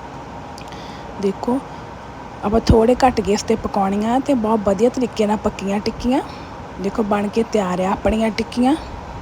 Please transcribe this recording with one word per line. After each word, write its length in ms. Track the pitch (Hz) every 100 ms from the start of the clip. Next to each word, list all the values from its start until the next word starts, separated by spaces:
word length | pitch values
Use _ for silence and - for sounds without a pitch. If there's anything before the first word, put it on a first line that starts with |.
| - - - - - - - - - - - -
ਦੇਖੋ 380 | 196 196 - 262 - - - - - - - -
ਆਪਾਂ 160 | 202 220
ਥੋੜ੍ਹੇ 360 | - 226 226 247 262
ਘੱਟ 140 | 240
ਗੈਸ 220 | 185 208
'ਤੇ 140 | - 220
ਪਕਾਉਣੀਆਂ 640 | 214 208 196 202 214 247
ਤੇ 140 | 269
ਬਹੁਤ 260 | 269 214 220
ਵਧੀਆ 240 | 202 185 240
ਤਰੀਕੇ 380 | 254 240 - 208
ਨਾਲ 100 | 208
ਪੱਕੀਆਂ 440 | 208 - 196 202
ਟਿੱਕੀਆਂ। 400 | 214 - 240 269 - - - - - -
ਦੇਖੋ 220 | 190 -
ਬਣ 260 | 214 208 208
ਕੇ 140 | 208
ਤਿਆਰ 380 | 226 214 185 180
ਆ 120 | 185
ਆਪਣੀਆਂ 380 | 208 196 220 220
ਟਿੱਕੀਆਂ, 460 | 208 220 - 247 311 - - - -